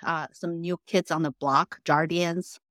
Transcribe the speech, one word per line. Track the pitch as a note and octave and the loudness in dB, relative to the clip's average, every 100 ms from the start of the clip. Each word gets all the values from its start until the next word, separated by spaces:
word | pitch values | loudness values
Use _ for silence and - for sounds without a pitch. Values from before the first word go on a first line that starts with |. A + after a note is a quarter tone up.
uh, | - E3 D3+ | -4 -4 -4
some | - F3 E3+ | -8 -8 -4
new | F3 F3+ _ | -4 -6 _
kids | F#3+ - | 0 0
on | D#3+ | 0
the | D3+ | -2
block, | C3 C#3+ C#3 F3 - | -2 2 2 2 -2
Jardiance, | - D3+ D#3+ E3+ E3+ F3 - - _ | 2 2 2 0 -2 -2 -8 -12 _